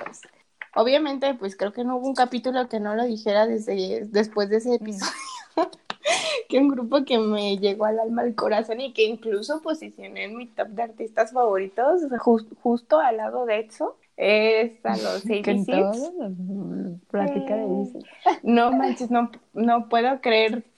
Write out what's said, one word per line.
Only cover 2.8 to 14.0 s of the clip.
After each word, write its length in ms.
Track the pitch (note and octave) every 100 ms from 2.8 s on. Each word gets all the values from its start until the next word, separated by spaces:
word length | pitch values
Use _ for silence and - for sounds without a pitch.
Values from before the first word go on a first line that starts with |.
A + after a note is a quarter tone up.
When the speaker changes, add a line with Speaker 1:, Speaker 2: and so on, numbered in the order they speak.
| G#3 A3
Speaker 1:
lo 80 | B3
dijera 400 | A3 A3 G3+ A3+
desde, 600 | A3 G#3+ G3 F#3 A3+ G#3
después 440 | G#3 G#3+ G#3 G3+
de 80 | A3
ese 120 | B3
Speaker 2:
Mm. 20 |
Speaker 1:
episodio. 400 | A#3 G#3+ G3 - - - A#5+ - -
<laughs> 140 | E4 - - - D5 F#5+ D#5+ C5+ -
Que 100 | B3+
un 80 | C#4+
grupo 380 | B3+ A#3 C#4 C4+
que 120 | A#3
me 400 | G#3+ G#3 G3+ G3
llegó 280 | G3+ G#3 G#3+
al 140 | A3
alma, 220 | A3+ A#3
al 120 | A#3+ A3
corazón 460 | - G#3+ A3 A3+
y 100 | C4+
que 100 | A3
incluso 580 | A3 A3+ A3 G3+ A3 D#4
posicioné 640 | D#4+ D#4 G#3 G3+ G3 G3 G3
en 100 | A#3
mi 120 | A#3+
top 200 | - A3
de 140 | G#3
artistas 480 | A#3 A3 A3 A3+ A3+
favoritos, 680 | B3+ A#3 F#3+ F#3+ - C4+ F4+ C#4+ A#3
jus-, 260 | A#3+ A3+ A3 -
justo 380 | A#3+ A#3+ - D#4
al 180 | C#4 A3
lado 280 | G#3+ B3 A#3+
de 140 | G#3+
Etso, 360 | A3 - F4+ -